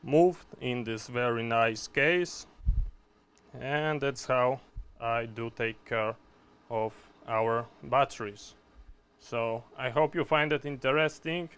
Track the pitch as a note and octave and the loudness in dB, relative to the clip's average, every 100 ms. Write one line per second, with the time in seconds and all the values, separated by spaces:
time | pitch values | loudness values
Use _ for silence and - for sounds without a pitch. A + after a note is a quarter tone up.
0 | - D3 F3 F3+ - - B2+ B2 A2+ A2 | 4 6 6 4 -14 -8 -4 -4 -4 -6
1 | G#2+ B2 B2 A#2 A#2 A#2 A2+ A2+ - - | -4 -2 0 0 0 2 2 0 -4 2
2 | C#3+ F3+ F3 - - - - - - - | 2 2 0 -6 -16 -6 0 0 0 -6
3 | _ _ _ _ _ B2 B2+ D3 D3+ D3+ | _ _ _ _ _ -12 -4 -2 0 0
4 | C#3 C3 - B2+ B2 C3 - - - - | -2 -4 0 2 2 0 -6 -16 -16 -8
5 | A#2 A#2 A#2 A2 A#2 - A2+ A2 - A2+ | -2 -2 -2 -6 -8 -4 -4 -4 -4 -2
6 | A2 A2+ - - - _ _ A2+ A2 - | -2 -4 -14 -20 -20 _ _ -4 -4 -6
7 | - - - A2+ A2+ A2+ A#2 - C#3+ B2 | -20 -20 -4 0 2 0 -2 -12 0 2
8 | C#3 - G#2+ G2+ - - _ - - - | 2 -2 -10 -10 -18 -20 _ -20 -20 -20
9 | _ _ - A#2+ A#2 A#2 - - B2+ B2 | _ _ -8 -4 -2 -4 -10 -6 -2 2
10 | D3+ E3+ D3 D#3 D3+ D3 D3 C#3 C3+ D3 | 2 2 0 2 2 0 -2 -4 0 2
11 | D#3 D3+ E3 E3+ E3 | 2 -2 -6 -4 -6